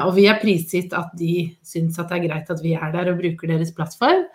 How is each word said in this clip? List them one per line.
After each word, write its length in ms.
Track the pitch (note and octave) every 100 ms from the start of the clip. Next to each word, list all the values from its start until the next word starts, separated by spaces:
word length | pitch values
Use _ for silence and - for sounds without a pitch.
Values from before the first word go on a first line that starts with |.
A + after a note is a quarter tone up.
| F3
og 80 | F#3
vi 100 | G3+
er 120 | G#3+
prisgitt 540 | G#3+ F3 E3 F3+ F3+
at 180 | F3 E3 E3+
de 340 | E3+ F3 E3 -
synes 360 | - E3+ E3 F3
at 80 | E3+
det 100 | F3
er 60 | E3
greit 220 | D#3 -
at 140 | D#3+
vi 100 | E3
er 180 | D#3+ D#3
der 200 | F3 F3+
og 80 | F3
bruker 280 | F3 E3 E3
deres 280 | D#3+ E3 -
plattform. 480 | D#3+ - C4 F#4 F4+